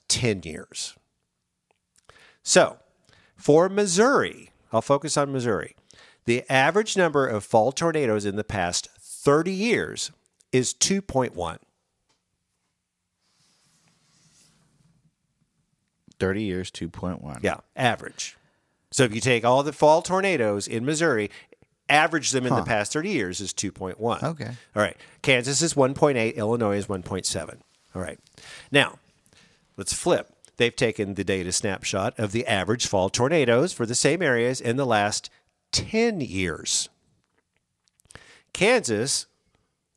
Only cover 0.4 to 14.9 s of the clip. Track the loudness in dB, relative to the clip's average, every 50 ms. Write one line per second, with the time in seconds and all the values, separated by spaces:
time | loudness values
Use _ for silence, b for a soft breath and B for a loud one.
0.4 | -6 -12 -12 -12 -14 -14 -12 -12 -12 -12 -14 _ _ _ _ _ _ _ _ _
1.4 | _ _ _ _ _ _ _ _ _ _ _ _ _ b b b b b b b
2.4 | b 2 4 4 4 4 0 -10 _ _ _ _ _ b b b b b b -4
3.4 | 2 6 6 6 6 4 2 0 0 2 4 4 4 4 4 2 2 0 -4 -10
4.4 | -18 -20 _ _ _ _ -2 -2 2 2 0 0 0 -2 0 0 0 0 -2 -2
5.4 | 0 0 -2 -2 -4 -8 -14 _ _ b b b b b b b b 0 0 0
6.4 | 0 2 2 4 4 4 2 2 0 0 2 2 2 4 4 2 0 2 -2 -4
7.4 | -2 2 4 4 4 4 0 0 -2 0 0 0 0 2 0 0 0 -2 -4 -4
8.4 | -6 -4 -2 -2 -2 0 -2 -4 -6 -8 _ _ -20 -18 -18 -2 2 4 4 4
9.4 | 2 0 -2 -2 0 0 0 0 -2 -4 -6 -8 -10 -10 -10 _ _ _ _ _
10.4 | _ _ 0 0 0 0 -2 -2 0 0 0 -2 -2 -2 0 0 0 0 -4 -6
11.4 | -6 -6 -6 -10 _ _ _ _ _ _ _ _ _ _ _ _ _ _ _ _
12.4 | _ _ _ _ _ _ _ _ _ _ _ _ _ _ _ _ _ _ _ _
13.4 | _ _ _ _ _ _ _ _ _ _ _ _ _ _ _ _ _ _ _ _
14.4 | _ _ _ _ _ _ _ _ _ _